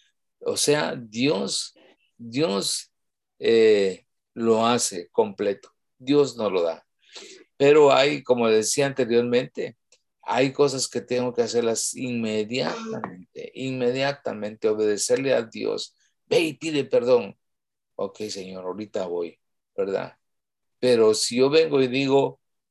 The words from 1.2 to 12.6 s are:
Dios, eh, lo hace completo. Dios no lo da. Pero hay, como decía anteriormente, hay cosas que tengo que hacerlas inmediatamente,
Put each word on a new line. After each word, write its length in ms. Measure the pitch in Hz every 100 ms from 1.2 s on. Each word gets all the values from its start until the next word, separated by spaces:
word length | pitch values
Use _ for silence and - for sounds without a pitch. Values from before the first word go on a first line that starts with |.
| 135 190 196 - - _ _ _ _ -
Dios, 760 | 117 123 170 196 - - - _ _ _ _ -
eh, 680 | 113 113 110 104 95 92 _ _ _
lo 320 | 123 113 113 117
hace 420 | 120 - 90 87
completo. 600 | - 107 98 101 101 - _ _ _
Dios 380 | 127 147 135 120
no 140 | 104
lo 120 | 92
da. 240 | 85 78 _ _ _ - - - _ -
Pero 360 | 139 151 143
hay, 300 | 131 143 147
como 260 | 135 123 113
decía 380 | 110 107 - 139
anteriormente, 880 | 135 117 117 120 120 - - - - _ _ _ _
hay 300 | - 120 139
cosas 360 | 135 143 131 -
que 120 | 120
tengo 340 | - 123 123
que 80 | 120
hacerlas 520 | 110 117 113 113 -
inmediatamente, 1600 | 113 131 120 110 107 107 127